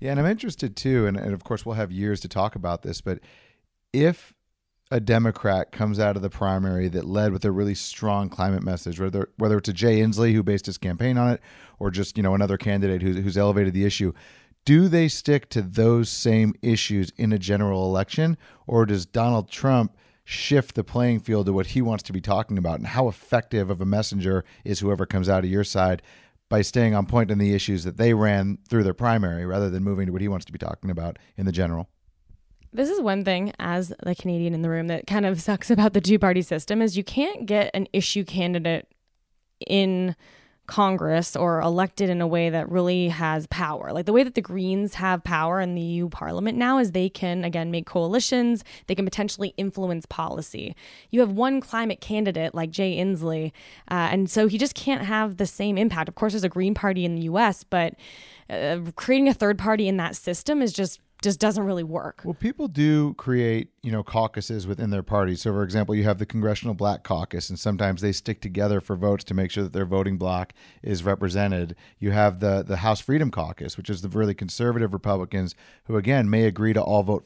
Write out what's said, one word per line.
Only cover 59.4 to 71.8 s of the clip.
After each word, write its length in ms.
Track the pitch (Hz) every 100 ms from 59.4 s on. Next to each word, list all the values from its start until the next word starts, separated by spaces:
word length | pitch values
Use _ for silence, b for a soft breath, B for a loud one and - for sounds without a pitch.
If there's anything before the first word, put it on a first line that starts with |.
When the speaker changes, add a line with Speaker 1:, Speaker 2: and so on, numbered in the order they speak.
| 208 208
Speaker 2:
party 280 | 202 214 196
in 100 | 190
that 180 | 165 180
system 480 | - 175 - 294
is 100 | 240
just, 260 | 190 185 - _ _
just 180 | 202 165
doesn't 240 | 214 208
really 200 | 202 180
work. 380 | 160 165 - -
Speaker 1:
Well, 120 | 175 160
people 320 | 226 277 277
do 480 | 143 151 151 147 -
create, 540 | - 123 117 113 - _
you 100 | 123
know, 120 | 110
caucuses 640 | 101 113 110 - - 110 92
within 240 | 98 110
their 100 | 101
party. 340 | 92 104 92 90
So, 160 | 113
for 100 | 101
example, 320 | 95 107 101 107
you 80 |
have 160 | 104 98
the 60 | 104
Congressional 500 | 113 107 101 117 95
Black 280 | 104 98
Caucus, 460 | - 87 85 90 -
and 80 | 92
sometimes 440 | 107 98 101 90
they 100 | 101
stick 300 | 95 - 107
together 380 | 104 90 101 101
for 160 | - 92
votes 280 | 101 101
to 100 | -
make 160 | 95 92
sure 140 | 104
that 100 | 95
their 120 | 92 92
voting 320 | 95 98 92
bloc 360 | 92 90 92 B B B
is 200 | - 92
represented. 720 | 90 98 98 95 101 92 85 87